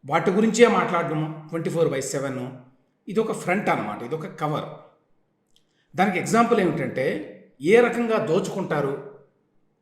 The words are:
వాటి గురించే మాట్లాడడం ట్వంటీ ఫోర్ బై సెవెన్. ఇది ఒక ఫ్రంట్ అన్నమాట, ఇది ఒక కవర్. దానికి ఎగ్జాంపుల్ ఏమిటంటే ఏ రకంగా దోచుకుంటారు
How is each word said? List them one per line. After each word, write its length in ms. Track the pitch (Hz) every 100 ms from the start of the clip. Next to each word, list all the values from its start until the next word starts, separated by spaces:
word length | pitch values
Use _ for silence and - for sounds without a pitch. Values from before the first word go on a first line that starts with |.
| 135
వాటి 240 | 160 185
గురించే 380 | 190 220 - 233
మాట్లాడడం 800 | 190 165 175 156 156 156 - -
ట్వంటీ 220 | 165 180
ఫోర్ 180 | 160 151
బై 120 | 135
సెవెన్. 500 | 131 143 135 127 123 127 - _ _ _ -
ఇది 120 | 196
ఒక 120 | 220
ఫ్రంట్ 360 | - - 190 -
అన్నమాట, 340 | 147 104 104
ఇది 120 | 120
ఒక 120 | 156 156
కవర్. 380 | - 151 143 80 76 - _ _ _ _ _ _ _ _ _ _ 143
దానికి 220 | 196 180
ఎగ్జాంపుల్ 420 | 143 208 233 226
ఏమిటంటే 760 | 180 147 127 - 139 202 - - - _
ఏ 180 | 143 226
రకంగా 460 | 240 233 233 214 143
దోచుకుంటారు 1000 | 170 - 196 170 151 135 135 - - _ _ _ _ _ _